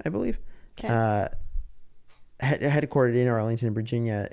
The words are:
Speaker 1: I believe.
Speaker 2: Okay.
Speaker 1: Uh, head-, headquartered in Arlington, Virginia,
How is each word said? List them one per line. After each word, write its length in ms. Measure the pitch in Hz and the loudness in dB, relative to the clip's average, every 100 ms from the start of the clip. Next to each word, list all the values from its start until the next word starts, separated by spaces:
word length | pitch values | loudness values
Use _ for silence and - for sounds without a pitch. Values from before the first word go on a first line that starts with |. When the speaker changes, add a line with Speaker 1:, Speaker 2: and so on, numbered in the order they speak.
Speaker 1:
I 60 | - | -4
believe. 300 | 196 - - - - - - | -2 -2 -2 -4 -12 -16 -8
Speaker 2:
Okay. 80 | 220 | -2
Speaker 1:
Uh, 400 | 117 113 104 - - - - - - - - - - - - | 2 2 2 0 -2 -2 -2 -4 -10 -16 -18 -20 -20 -20 -4
head-, 220 | 135 151 | 0 2
headquartered 540 | 143 147 151 143 123 120 | 2 2 2 4 4 4
in 120 | 123 | 4
Arlington, 460 | 113 107 113 117 | 2 0 0 0
Virginia, 540 | 107 113 120 117 104 101 | -2 -2 -2 0 -2 -4